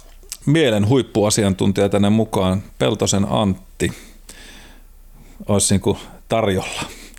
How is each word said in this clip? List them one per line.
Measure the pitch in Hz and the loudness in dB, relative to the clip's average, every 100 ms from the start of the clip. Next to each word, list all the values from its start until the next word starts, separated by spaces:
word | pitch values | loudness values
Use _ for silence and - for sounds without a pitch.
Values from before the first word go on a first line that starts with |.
| - - - - - | -20 -20 -18 -6 0
mielen | 160 139 104 104 | 2 4 2 2
huippuasiantuntija | 135 - 110 104 110 101 92 104 98 98 | 2 2 0 2 2 0 0 0 2 2
tänne | 104 101 | 2 2
mukaan, | 110 107 107 92 95 - - | 2 0 0 0 -2 -4 -4
Peltosen | 131 107 104 98 98 | -2 0 0 0 0
Antti, | 123 101 90 - - - - - - - - - - - - - - - - - - - | 0 0 -2 -8 -6 -6 -6 -18 -20 -20 -20 -20 -20 -20 -20 -20 -20 -20 -20 -20 -12 -2
olisi | 101 - | 0 2
niinku | 95 - 95 - - - | 0 0 -4 -6 -14 -4
tarjolla. | 113 104 92 - - - - - | 0 0 -2 -4 -8 -12 -14 -20